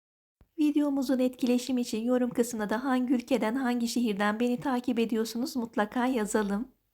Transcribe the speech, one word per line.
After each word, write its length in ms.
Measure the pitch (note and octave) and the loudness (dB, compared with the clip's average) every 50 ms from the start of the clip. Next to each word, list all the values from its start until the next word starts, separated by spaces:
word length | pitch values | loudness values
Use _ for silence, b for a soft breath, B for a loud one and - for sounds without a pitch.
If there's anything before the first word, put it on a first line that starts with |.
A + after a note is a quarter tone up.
| _ _ _ _ _ _ _ _ - _ _ - | _ _ _ _ _ _ _ _ -20 _ _ 0
Videomuzun 600 | D4+ D4+ D4 D4+ D4 D4 C#4 C#4 B3+ C4 C4+ B3+ | 2 2 4 2 2 2 2 0 0 0 2 2
etkileşimi 600 | B3+ B3+ B3+ - - A#3+ B3 B3 B3 - C4 B3 | 2 0 0 0 0 2 2 2 2 0 -2 -2
için 220 | A#3+ - - G#3+ A3+ | -2 -2 -4 -2 0
yorum 260 | A#3+ B3+ B3 B3 B3 | 2 2 2 2 0
kısmına 400 | - - A#3 A#3 - G#3+ G#3 G3+ | 2 0 0 0 0 -4 -2 -2
da 140 | A3 A3+ C4 | -2 -2 0
hangi 300 | C#4 B3+ B3+ B3+ A#3+ C#4+ | 0 0 0 2 2 0
ülkeden, 420 | A#3 A#3+ - C4+ A3+ A3+ G#3+ A#3 | 0 0 0 0 0 0 0 0
hangi 320 | C4+ C4+ A#3+ B3 B3 A#3 | 0 0 0 0 0 -2
şehirden 520 | A#3 - B3 A#3+ A3+ G3+ F#3+ G#3 G#3 G#3+ A3 | -2 0 0 0 0 0 0 0 0 0 0
beni 200 | A#3+ B3 B3 B3 | 0 0 0 -2
takip 400 | - D4 B3+ B3 B3+ - A#3 A#3 | -2 -2 -2 0 -2 -2 0 0
ediyorsunuz 560 | A3+ A3 A#3+ A3 A3+ A3+ - A#3 B3+ C#4 - | 0 0 0 -2 -2 -2 -2 -4 -6 -4 -4
mutlaka 500 | C4 A3+ A3+ - B3 G#3 G#3 - B3+ A#3+ | -4 -6 -4 -2 -2 -2 -2 0 -2 0
yazalım. 680 | B3+ C4+ A#3 G#3 G3 - A3 G#3 G3+ G3+ G3+ B3+ - _ _ _ _ | 0 0 0 -2 0 0 0 0 0 -2 -4 -4 -8 _ _ _ _